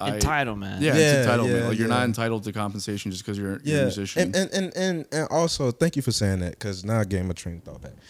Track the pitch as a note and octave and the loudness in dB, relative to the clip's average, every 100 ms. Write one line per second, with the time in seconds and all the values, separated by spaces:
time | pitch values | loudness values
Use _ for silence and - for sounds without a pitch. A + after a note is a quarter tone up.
0 | G2 G#2+ C3+ D3+ C3 G#2 G2 G2 D3+ D3+ | -4 0 0 2 0 -4 -6 0 4 6
1 | D#3 C#3+ B2+ A#2+ B2 A#2+ A#2 A2 A2+ A#2+ | 6 6 6 4 4 2 2 2 2 2
2 | B2 A2 A#2 A2+ G#2 G#2 G#2 G#2 F#2+ G2+ | 2 0 0 -2 -4 -4 -4 -4 -6 -6
3 | G2+ F#2 - G2+ G2 G2 D3 - C3+ G2+ | -4 -6 -6 -4 -4 -4 -2 0 0 0
4 | G2 - F3+ E3+ F#3+ F#3+ F#3 - F#3 E3+ | -4 -2 0 0 -2 -2 -4 -2 -2 -2
5 | D3 D3+ D#3 D3+ E3 - C3+ A#2 E3 D3 | -4 -4 0 0 0 0 -2 2 0 0
6 | B2+ A#2 G2+ F#2+ F2+ - G#2 F#2+ F#2+ A2+ | -2 0 2 2 -2 -4 -6 -6 -2 0
7 | G2+ F#2+ F#2 F2 - E2+ - - - - | 0 0 -2 -4 -8 -12 -12 -16 -16 -18
8 | - | -20